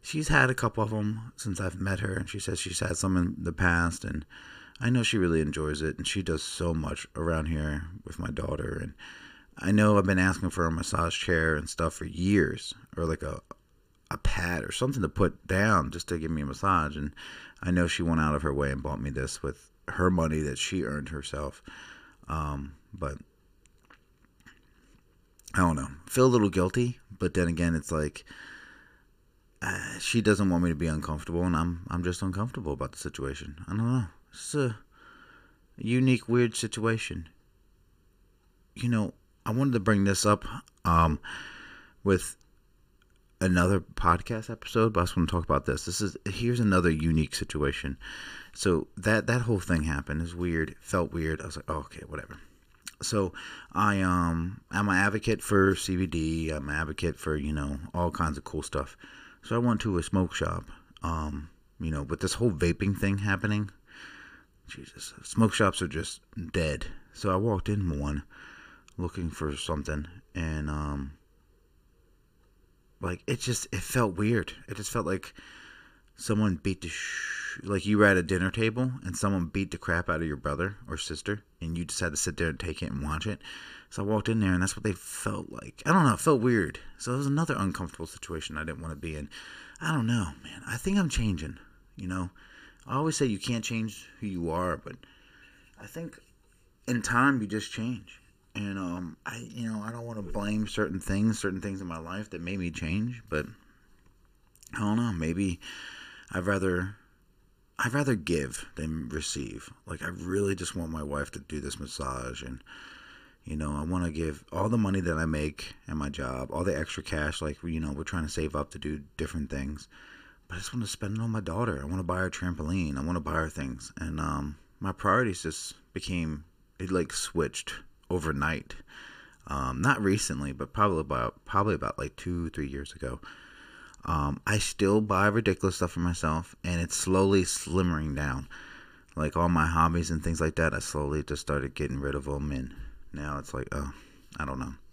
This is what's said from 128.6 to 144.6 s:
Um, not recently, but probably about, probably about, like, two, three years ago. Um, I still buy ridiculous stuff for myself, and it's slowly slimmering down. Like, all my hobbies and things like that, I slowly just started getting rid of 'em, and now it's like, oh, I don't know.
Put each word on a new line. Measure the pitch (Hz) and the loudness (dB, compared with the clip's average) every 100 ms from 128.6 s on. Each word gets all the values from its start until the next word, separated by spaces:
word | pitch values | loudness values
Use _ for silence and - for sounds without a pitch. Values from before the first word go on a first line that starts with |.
| - - - - - - - - - | -6 -16 -16 -20 -20 -20 -20 -20 -6
Um, | 69 65 65 | -4 -2 0
not | 107 123 | 2 4
recently, | 98 101 - 65 71 | 4 2 0 -2 -4
but | 65 69 | -6 -6
probably | - 104 85 | 2 4 4
about, | 69 65 58 - | 0 -2 -2 -6
probably | - 98 104 | -2 2 2
about, | 87 62 - | 0 -2 -4
like, | 71 - | -8 -6
two, | - 87 82 | -4 -2 -4
three | - 71 | -4 -6
years | 67 71 | -6 -10
ago. | - 65 60 - - - - - - - - - | -8 -8 -8 -14 -20 -20 -20 -20 -20 -20 -14 -4
Um, | 80 71 71 - | 0 0 -2 -2
I | 104 | 0
still | - - 98 104 | -2 2 4 4
buy | 107 95 104 | 4 4 4
ridiculous | 107 107 92 95 90 | 4 2 2 0 0
stuff | 87 | -2
for | 85 | 0
myself, | 87 85 78 80 87 - | 0 0 0 0 -4 -8
and | 90 87 | -4 -2
it's | 85 - | 0 -2
slowly | - 92 98 98 | 2 4 6 6
slimmering | 90 - - 87 90 78 78 | 4 -2 0 2 2 2 0
down. | 71 73 67 - - - - - - - | -2 -2 -4 -6 -14 -16 -20 -20 -20 -12
Like, | - 76 80 | -4 -2 2
all | 87 | 4
my | 82 80 | 4 4
hobbies | 82 82 85 82 | 6 4 4 0
and | 80 | 0
things | 85 82 | 0 2
like | 80 - | 0 2
that, | 80 | 2
I | - | 0
slowly | - 76 71 76 | -4 -2 0 -2
just | 69 73 | -2 -6
started | - 71 67 | -2 -2 -2
getting | - 71 67 | -4 -4 -2
rid | 69 | -2
of | 69 69 | -4 -4
'em, | 71 73 | -4 -2
and | 67 65 - - - - | -4 -6 -10 -12 -14 -14
now | 73 73 71 | -10 -6 -8
it's | - | -6
like, | 67 - | -8 -6
oh, | 76 71 - - - - - | -6 -6 -10 -20 -20 -20 -8
I | 71 | -6
don't | |
know. | 65 | -6